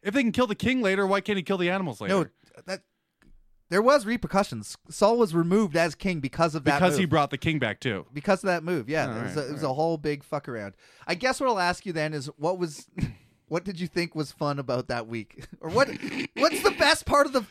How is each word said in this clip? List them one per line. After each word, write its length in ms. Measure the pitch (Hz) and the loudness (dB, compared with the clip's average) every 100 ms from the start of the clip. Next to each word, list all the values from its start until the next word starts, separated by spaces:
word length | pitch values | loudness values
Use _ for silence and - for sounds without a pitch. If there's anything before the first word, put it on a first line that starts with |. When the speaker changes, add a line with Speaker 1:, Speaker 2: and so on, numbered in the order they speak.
Speaker 1:
If 120 | 202 | -2
they 80 | 226 | 0
can 80 | 233 | 2
kill 160 | 202 247 | 2 0
the 60 | 208 | 0
king 260 | 233 262 | 0 0
later, 240 | 202 190 190 | 2 2 2
why 140 | 196 | 0
can't 160 | 190 202 | 0 -2
he 60 | |
kill 140 | 170 196 | 0 0
the 120 | 175 | 0
animals 300 | 190 180 107 | 0 -2 -4
later? 140 | 101 | 0
Speaker 2:
No, 120 | 190 160 _ _ - - | 0 0 _ _ -20 -12
that 160 | 185 _ _ _ _ _ - _ _ - | -12 _ _ _ _ _ -20 _ _ -2
there 80 | 180 | 2
was 240 | 233 285 | 6 4
repercussions. 720 | 208 233 165 190 202 117 101 - - | 4 -2 0 0 0 -4 -12 -16 -16
Saul 260 | - 202 233 | 2 4 6
was 180 | 214 | 4
removed 420 | 165 165 196 208 156 | 4 4 4 4 2
as 160 | 165 | 0
king 260 | - 190 170 | 0 -4 -2
because 340 | 131 - 170 | -4 0 0
of 100 | 156 | 2
that 140 | 139 143 | 2 4
Speaker 1:
Because 180 | 180 196 | 4 4
he 60 | |
Speaker 2:
move. 60 | 180 | 2
Speaker 1:
brought 200 | 156 143 | 2 0
the 80 | 139 | -2
king 200 | 165 156 | -2 0
back, 220 | 120 101 | 0 -2
too. 240 | 127 98 - | -4 -4 -6
Speaker 2:
Because 320 | 143 165 190 | -6 0 0
of 40 | 196 | 0
that 140 | 175 | -2
move, 240 | 160 175 113 | -2 -4 -2
yeah. 200 | 156 135 | -2 -2
Speaker 1:
All 60 | 117 | -4
Speaker 2:
It 60 | |
was 120 | 110 143 | -6 -4
Speaker 1:
right, 80 | 131 | -6
Speaker 2:
a, 20 | |
it 40 | |
was 100 | 147 | -4
Speaker 1:
all 60 | 147 | -4
Speaker 2:
a 20 | |
Speaker 1:
right. 40 | 131 | 0
Speaker 2:
whole 200 | 160 165 | 0 -2
big 260 | 151 143 | -2 -6
fuck 240 | - 147 143 | -6 -8 -8
around. 280 | 120 101 - _ _ - | -10 -10 -14 _ _ -8
I 80 | |
guess 260 | 175 254 247 | -2 -2 0
what 80 | 269 | 0
I'll 100 | 214 | 2
ask 280 | 175 180 202 | 0 -2 -4
you 80 | |
then 180 | 156 156 | -4 -4
is, 140 | 156 131 - | -4 -8 -4
what 220 | 151 185 | -2 -2
was, 280 | 175 147 - - - - | -4 -6 -14 -6 -6 -6
<laughs> 300 | _ _ - | _ _ -6
what 160 | 165 | -6
did 160 | 190 170 | -4 -6
you 60 | 175 | -6
think 280 | - 170 | -4 -4
was 160 | 160 147 | -4 -6
fun 280 | - 147 143 | -4 -4 -2
about 300 | 135 131 127 | -2 -4 -2
that 180 | 120 113 | -6 -6
week? 400 | 117 104 - - | -8 -10 -14 -18
<laughs> 80 | - | -14
Or 80 | 160 | -4
what? 180 | 202 269 - - 262 - | 0 0 -2 -8 -6 -8
What's 280 | - 294 311 | 0 2 2
the 100 | 403 | 0
best 340 | 285 285 320 - | 4 4 2 4
part 180 | 285 285 | 4 4
of 60 | |
the 80 | 262 202 | 2 -4